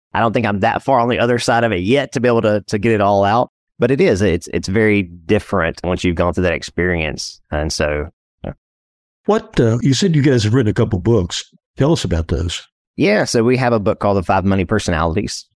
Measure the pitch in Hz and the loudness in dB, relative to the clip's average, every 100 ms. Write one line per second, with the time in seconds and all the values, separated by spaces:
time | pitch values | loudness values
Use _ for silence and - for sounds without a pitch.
0 | _ - - 107 113 101 113 - - 131 | _ -2 0 0 -2 0 -2 -2 0 2
1 | 120 104 120 120 - 117 117 110 92 139 | 2 0 0 0 0 0 0 0 0 0
2 | 131 - 120 117 107 107 - 107 113 110 | 0 -2 0 2 2 0 -2 -2 0 2
3 | 101 101 98 113 123 _ _ - 117 135 | 2 2 2 0 -2 _ _ -4 0 2
4 | 185 101 104 85 - - 87 98 110 104 | 2 2 2 0 -4 -6 -2 0 2 2
5 | 90 87 82 104 - 98 80 - 87 90 | -2 -8 -2 -2 0 -2 -2 -4 -6 -2
6 | 92 85 87 87 90 80 - - 90 85 | -2 0 -2 0 -2 -2 -6 -4 -2 -2
7 | 78 - - - _ 76 78 - - 76 | -4 -6 -12 -16 _ -6 -4 -4 -2 -4
8 | 76 - _ _ - - _ _ _ _ | -8 -14 _ _ -14 -14 _ _ _ _
9 | _ _ - 214 214 - 117 117 139 131 | _ _ -2 -2 -2 0 2 2 0 2
10 | 202 156 143 123 107 123 107 95 107 98 | 2 2 4 4 2 2 2 0 0 0
11 | 90 117 87 - - _ _ - 135 165 | 2 2 0 -6 -12 _ _ -2 0 0
12 | - 82 82 69 87 - - _ _ - | 0 -2 -2 -4 -4 -8 -12 _ _ -2
13 | 160 208 147 123 113 127 127 117 98 98 | 0 2 0 0 2 2 2 0 0 -2
14 | 104 98 90 95 95 98 90 107 - 82 | 0 0 0 0 2 0 0 -2 0 -2
15 | 82 98 117 - - | 0 -2 -4 -8 -14